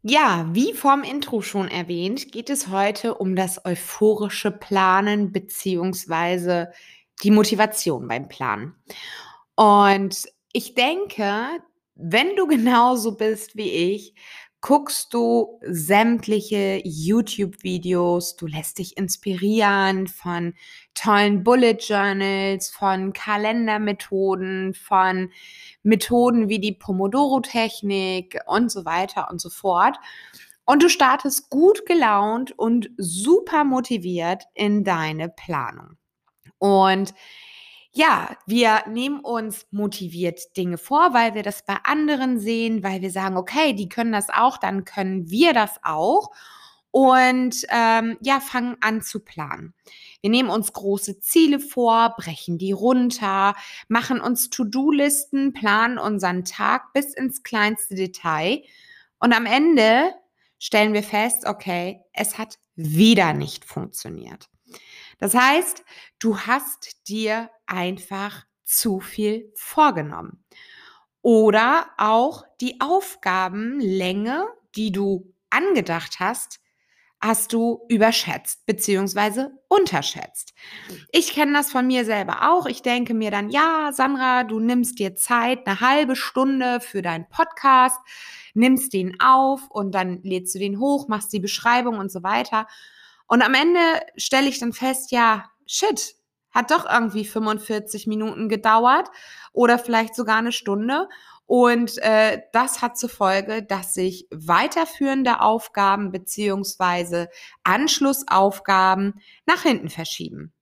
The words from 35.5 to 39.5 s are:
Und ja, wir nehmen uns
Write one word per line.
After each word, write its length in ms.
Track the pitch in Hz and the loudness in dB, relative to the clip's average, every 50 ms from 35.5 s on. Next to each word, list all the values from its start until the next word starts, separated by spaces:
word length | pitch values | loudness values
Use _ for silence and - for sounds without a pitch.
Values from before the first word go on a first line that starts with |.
| 165 139 123 104 - - - - - _ _ _ _ _ _ _ _ _ _ - _ | -4 -4 -4 -6 -10 -14 -20 -20 -20 _ _ _ _ _ _ _ _ _ _ -20 _
Und 560 | _ 196 202 196 190 190 190 190 190 196 196 - - - - - - - - - - - - - - _ _ _ | _ 2 4 6 6 6 4 4 2 -2 -6 -8 -18 -20 -20 -20 -20 -20 -20 -20 -20 -20 -20 -20 -20 _ _ _
ja, 420 | 254 311 320 226 - - - - _ _ | 2 2 4 2 0 -2 -8 -12 _ _
wir 380 | - 220 240 240 220 214 214 - | -2 2 4 4 4 4 2 0
nehmen 340 | 208 220 233 254 277 294 285 | -4 -6 -6 -4 -4 -6 -8
uns 440 | 277 226 240 226 220 220 | -8 -6 -6 -6 -6 -8